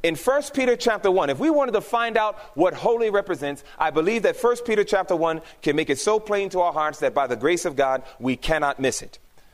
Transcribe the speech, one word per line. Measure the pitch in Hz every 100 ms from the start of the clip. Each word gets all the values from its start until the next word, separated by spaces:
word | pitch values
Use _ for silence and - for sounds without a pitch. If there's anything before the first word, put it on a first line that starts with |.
In | 165 165
First | - 277 285
Peter | - 254 240
chapter | 233 208 196
one, | 185 147
if | 139
we | 285
wanted | 294 262
to | 208
find | 185 233 233 220
out | 214 202 -
what | - 180 135
holy | 202 233 226
represents, | 202 202 170 143 143 - -
I | 156
believe | 151 165 226
that | 185 170
First | 240 240
Peter | 240 214
chapter | 196 196 185 175
one | 165 160 - -
can | 160 147
make | 156
it | 139
so | - 214
plain | 208 208 196
to | 180
our | 175
hearts | 151 151 147
that | 139 127
by | 135
the | 120
grace | 135 175 175
of | 135
God, | 135 131 - -
we | 127 123
cannot | - 160 143 135
miss | 131 -
it. | - - - - -